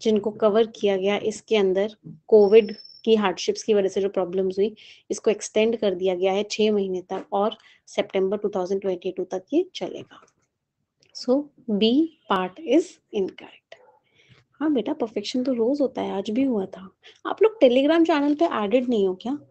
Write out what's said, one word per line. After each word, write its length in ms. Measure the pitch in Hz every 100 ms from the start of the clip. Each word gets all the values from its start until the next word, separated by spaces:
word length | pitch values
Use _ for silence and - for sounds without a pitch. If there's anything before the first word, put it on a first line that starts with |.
जिनको 300 | 226 214 214
cover 360 | 208 214 214 226
किया 300 | - 202 190
गया 200 | 196 202
इसके 400 | 214 208 - 220
अंदर, 400 | 190 185 220 - - - -
कोविड 500 | 214 196 220 208 208 - -
की 100 | 226
hardships 480 | 220 196 170 - 208
की 120 | -
वजह 140 | 202 190
से 120 | 202
जो 80 | 196
problems 500 | 196 175 190 190 190
हुई, 180 | 214 214 - - -
इसको 200 | - 220
extend 460 | 214 - 214 220 233
कर 180 | 208
दिया 200 | 180 185
गया 180 | 180 190
है 120 | 196
छह 280 | 208 - 214
महीने 300 | 208 190 185
तक 240 | 180 190 -
और 240 | 202 214 - _ _ _
September 500 | 208 202 196 190 208
टू 120 | 208
थाउजेंड 320 | 202 180 196
ट्वेंटी 320 | 196 180 185
टू 120 | 185
तक 180 | 180 190 -
ये 180 | 311 370
चलेगा। 520 | - 185 - - - _ _ _ _ _ _ _ _ _ -
So, 280 | - 277 294 _ -
B 120 | 202 220 269 320 _ -
part 200 | 190 180
is 320 | 320 320 311 - - _ 214
incorrect। 480 | 185 - - - _ - _ _ _ _ _ _ _ -
हाँ 120 | 311
बेटा, 200 | 262 220
perfection 520 | - 220 208 208 254
तो 80 | 254
रोज 280 | 240 226 285
होता 220 | 254 196
है, 100 | 196
आज 180 | 190 202
भी 120 | 220
हुआ 240 | 269 214 190
था। 240 | 185 190 _ - _ 330
आप 160 | -
लोग 180 | 440 -
Telegram 460 | 262 254 294 330 330
channel 280 | 294 294
पे 100 | 294
added 440 | 339 226 202 254 254
नहीं 200 | 226 190
हो 60 |
क्या? 240 | 185 226 294 -